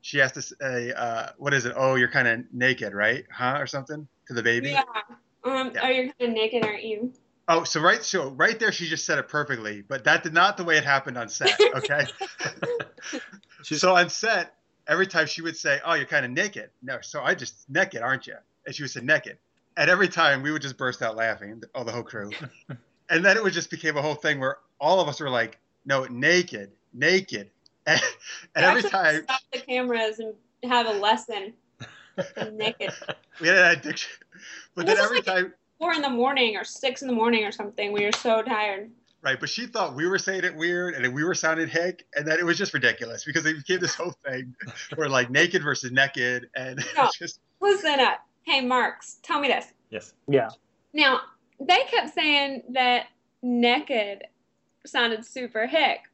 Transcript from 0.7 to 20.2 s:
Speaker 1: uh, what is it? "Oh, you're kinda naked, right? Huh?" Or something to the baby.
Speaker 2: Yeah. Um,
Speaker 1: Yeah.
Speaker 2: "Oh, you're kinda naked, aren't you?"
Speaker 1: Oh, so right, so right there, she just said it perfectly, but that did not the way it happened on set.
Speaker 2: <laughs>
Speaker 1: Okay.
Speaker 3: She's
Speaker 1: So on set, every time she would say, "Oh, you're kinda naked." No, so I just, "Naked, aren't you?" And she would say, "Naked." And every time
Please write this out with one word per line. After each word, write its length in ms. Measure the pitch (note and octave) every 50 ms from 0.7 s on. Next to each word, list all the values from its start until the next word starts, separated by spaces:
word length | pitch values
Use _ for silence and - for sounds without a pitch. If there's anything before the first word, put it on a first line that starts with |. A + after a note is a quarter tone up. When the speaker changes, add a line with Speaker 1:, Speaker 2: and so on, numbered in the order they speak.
| B2+ B2 A#2+ A#2+ B2+
Speaker 1:
uh, 360 | - A#2+ A#2 A2+ A2+ - - - _
what 160 | C#3 C#3+ C#3
is 120 | C3+ A#2
it? 80 | B2 -
"Oh, 180 | - C3+ C3 C3
you're 140 | B2+ B2 A#2+
kinda 340 | - C#3 B2+ A#2+ A2+ A2+ - - -
naked, 420 | B2 B2 C3 B2+ B2 A#2 G#2 G2
right? 300 | G2+ G#2 G#2+ A#2+ C#3 - _ -
Huh?" 260 | - B2 B2+ C3+ D3
Or 60 | C#3+ C3
something 400 | - C#3+ C3 - D3+ D3+ D3+ - _ _ _
to 80 | - C3
the 80 | A#2+ A2
baby. 280 | A#2 A#2 A#2+ C3 C#3
Speaker 2:
Yeah. 120 | C#3+ C4+ C4+ B3+ A#3 G#3+ - - A#3+ - _ _ _ _ -
Um, 260 | B3 C4 C4 C4 B3+ A#3
Speaker 1:
Yeah. 60 | - -
Speaker 2:
"Oh, 40 | C4
you're 240 | B3+ C4 B3+ C4 C#4+
kinda 180 | _ B3 A#3 A3+
naked, 300 | A3 A3 A3 A3+ A#3+ A3
aren't 180 | G#3+ G#3 G3+ -
you?" 300 | A3+ G#3+ G#3 A3+ B3+ - _ _ _ _ _ _ -
Speaker 1:
Oh, 140 | E3+ E3 -
so 180 | - - D#3+
right, 220 | D3+ F3 G#3 A#3 -
so 280 | - - F#3 D3 B2+
right 280 | C3 B2+ D#3 G#3 A3+ A3
there, 140 | A3+ G#3+ -
she 160 | - F3 D#3+
just 160 | D#3+ D3+ -
said 120 | - E3 C#3+
it 80 | C3 -
perfectly, 540 | - D3+ D3 C#3+ C3+ A#2 A2 G#2+ G#2 G#2 G2+
but 200 | _ C3+ C3+ A#2
that 220 | D3+ D#3 E3+ E3+
did 80 | E3+ D#3
not 220 | E3 F3+ G3 G3+
the 80 | - F3+
way 120 | E3+ D#3+
it 80 | D3+ C3+
happened 320 | C#3 C#3 C3+ C3+ C#3+ B2
on 120 | B2 A#2 A2
set. 320 | - - C#3+ C3+ - - G#4 B4
Speaker 2:
<laughs> 60 | -
Speaker 1:
Okay. 300 | C3 - - - - C#3+ - - - - - - - - - - - - A#4 A#4+ A#4 - - - - - - - C4 - - - - _ _ _ - C#3
Speaker 3:
She's 180 | - D#3 D3
Speaker 1:
So 140 | F3 F3+ F#3
on 120 | F3 F3 E3
set, 440 | - - - A3 A3 F#3+ E3+ - _ _ _ _ _ _ _ -
every 180 | D3+ E3+ F#3+
time 200 | F#3+ - E3+ D#3
she 160 | C#3+ - - E3
would 140 | E3 D#3+
say, 240 | - - D#3 C#3 C#3+ -
"Oh, 100 | E3 E3+
you're 120 | D#3 C3+
kinda 220 | - - D3 C3 A#2+
naked." 420 | B2 D3+ G3 G#3 G3+ A#2+ G#2 - _ _ -
No, 160 | B2+ C3+ A#2 -
so 200 | - - D3+ B2+
I 120 | C#3 F#3+
just, 340 | D#3+ C3 B2+ - _ _ _
"Naked, 320 | C3+ E3 F#3+ F#3+ - A#2 A2+
aren't 240 | B2 C3 B2+ -
you?" 80 | - A2 A2 _ _ _ _ _
And 80 | D3 C3+
she 80 | - D3
would 80 | B2+
say, 100 | - C3+
"Naked." 380 | A#2+ B2+ D#3 D3 - G#2+ G2+ _ _ _ _ _ _ _ _
And 140 | - D3+ D3+
every 180 | F3+ F#3 G3+ F3
time 340 | F3 E3+